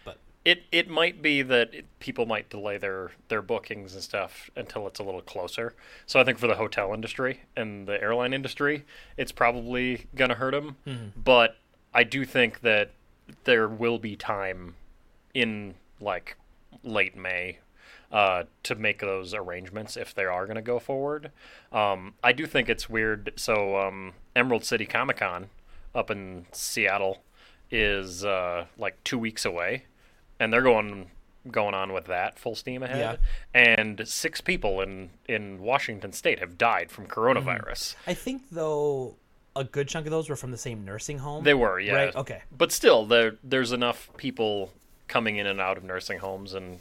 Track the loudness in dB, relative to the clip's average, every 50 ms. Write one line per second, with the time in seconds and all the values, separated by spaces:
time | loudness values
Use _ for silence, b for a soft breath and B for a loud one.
0 | b b -18 -18 _ -20 _ _ 4 4 4 4 2 0 2 2 2 2 2 2
1 | 2 2 2 0 0 2 2 2 2 4 4 4 4 4 0 -12 -18 -18 _ -14
2 | -10 -8 -4 -2 -2 0 -2 -4 -4 -6 -10 -8 -6 -6 -6 -4 -4 -6 -6 -6
3 | -8 -10 -12 -14 _ -4 -2 -2 -2 -2 -4 -4 -4 -6 -12 -12 -12 -14 -14 -14
4 | -12 -6 -4 -4 -4 -6 -8 -14 -20 -16 -12 -12 -12 -10 -8 -8 -8 -8 -8 -8
5 | -8 -8 -8 -8 -10 -10 -8 -8 -8 -6 -6 -6 -8 -8 -8 B B B B B
6 | B B 6 6 6 6 6 2 2 2 2 2 0 -2 -2 -2 -2 -2 -2 -6
7 | -6 -8 -6 -4 -4 -4 -4 -6 -12 _ -8 -8 -8 -8 -8 -10 -8 -4 -4 -2
8 | 0 0 0 0 0 0 -2 -4 -6 -6 -6 -2 -2 0 0 -2 -6 B B B
9 | B B B B -8 -6 0 2 2 2 2 0 -4 -4 -2 -2 -2 -2 -2 -4
10 | -8 -8 -2 0 2 2 2 0 -2 -2 -2 -2 -4 -6 -12 -14 -12 -10 -10 -10
11 | -10 -10 -10 0 6 8 8 10 8 6 4 _ _ _ _ _ _ _ 4 4
12 | 4 4 4 -4 -4 0 2 4 2 2 2 0 2 2 4 4 2 0 -4 _
13 | _ _ _ _ _ -20 -20 -6 2 4 4 6 4 2 0 0 0 0 0 0
14 | -4 -8 -10 -8 -4 -4 -4 -2 -2 -4 -6 -8 -10 -16 -16 -18 -20 -20 -20 _
15 | _ _ _ _ _ _ -2 0 0 0 0 -4 -8 -12 -14 -16 -20 _ _ -10
16 | -6 -4 -4 -4 -6 -12 -18 -18 _ _ -20 _ _ -20 -20 -16 -10 -4 0 0
17 | 0 0 -2 -8 -8 -6 -4 -4 -6 -6 -10 -14 _ _ _ B B B B B
18 | B B 2 4 4 4 4 2 -2 -4 _ _ -6 -6 -4 -2 0 -2 -2 -2
19 | -2 -4 -4 -4 -6 -6 -8 -8 -8 -8 -10 -10 -10 -10 -10 -10 -10 -10 -10 -12
20 | -12 -8 -4 -2 -2 0 0 -2 -2 -4 -6 -6 -4 -2 -4 -4 -2 -4 -4 -4
21 | -4 -4 -6 -6 -10 -14 -20 B B B B B B B B 2 2 2 2 0
22 | -4 -12 -6 _ 4 4 4 4 2 -2 0 0 2 2 0 -2 -2 -4 -2 -2
23 | 0 0 -2 -2 -6 -10 -10 -6 -2 0 2 2 2 0 0 0 0 -2 -4 -6
24 | -12 -14 -16 -18 -12 -4 0 2 2 4 2 0 0 0 -2 -2 -2 0 -2 0
25 | 0 0 -2 -2 -2 -4 -4 -6 -8 -12 -18 -20 -20 b b b b b b -4
26 | -2 -2 -4 -8 -8 -12 -12 -14 -16 -14 -12 -8 -8 -6 -2 0 2 2 2 2
27 | 0 -2 -2 -4 _ _ b b b b b b b -4 0 2 2 2 2 0
28 | -4 -6 -8 -6 -2 -2 0 0 0 -2 -4 -6 -8 -10 -10 -8 -8 -8 -8 -8
29 | -8 -4 -4 -2 -4 -4 -4 -4 -4 -4 -2 -2 -2 -2 -4 -6 -8 -14 _ b
30 | b b b b b b -6 -2 0 2 4 4 6 6 6 6 4 -2 -6 -12
31 | -14 -16 -18 -20 -20 _ _ _ -12 -6 -2 0 0 0 0 -2 -4 -4 -4 -6
32 | -4 -4 -4 -2 -2 -4 -6 -6 -8 -8 -8 -8 -8 -8 -8 -8 -6 -4 -4 -2
33 | -2 -2 2 2 B B B B B B 6 8 10 10 8 6 4 0 -2 -8
34 | -8 -8 -6 -4 -4 -4 -6 -6 -4 -4 -2 0 0 -2 0 0 -2 -4 -6 -10
35 | -14 -16 -18 _ _ -4 -4 -4 -4 -6 -12 -8 -4 0 0 0 0 -2 -8 -8
36 | -10 -12 -8 -4 -2 0 0 0 -4 -6 -2 2 2 2 2 2 -2 -6 -10 -16
37 | -12 -10 -4 0 2 2 2 2 0 -2 -4 -4 -4 -8 -8 -8 -8 -8 -10 -10
38 | -8 -8 -6 -6 -6 -8 -8 -8 -10 -10 -6 -4 -2 -2 0 0 0 0 0 -2
39 | -4 -6 -10 _ _ _ _ _ _ _ -6 -6 -6 -4 -2 -4 -2 -2 -4 -6
40 | -4 -2 -2 -2 -2 -4 -6 -8 -8 -10 -10 -10 -8 -8 -8 -8 -10 -10 -10 -10
41 | -8 -8 -8 -8 -8 -8 -4 2 6 6 6 8 6 4 2 2 0 2 4 4
42 | 4 2 0 -4 -6 -6 -8 -12 -14 -6 0 2 2 2 4 6 8 10 10 8
43 | 8 8 6 6 6 6 2 -4 -6 -2 0 2 2 2 0 0 0 0 0 -2
44 | -6 -20 -16 -10 -8 -6 -2 0 0 0 0 -2 -4 -6 -10 _ _ _ _ -20
45 | _ -2 0 0 0 0 -2 -2 -2 -2 -2 -2 0 -2 -2 -4 -4 -8 -8 -8
46 | -6 -8 -8 -6 -6 -6 -8 -8 -10 -10 -10 -10 -10 -10 -14 -14